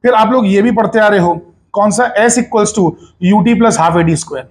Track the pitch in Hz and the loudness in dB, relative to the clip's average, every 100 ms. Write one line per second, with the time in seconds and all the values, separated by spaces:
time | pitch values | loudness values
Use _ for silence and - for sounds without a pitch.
0 | 247 220 220 254 202 196 233 226 214 226 | 2 2 2 0 0 0 0 0 0 0
1 | 214 202 175 170 - _ _ 208 208 220 | 2 2 0 -4 -10 _ _ -2 -2 0
2 | 247 202 233 240 240 226 208 220 180 - | -2 0 0 0 -2 -2 -2 -2 -2 -4
3 | - _ 180 208 214 220 226 196 165 170 | -20 _ 0 2 2 2 2 2 0 0
4 | 165 156 - 135 131 | 0 -2 -6 -14 -14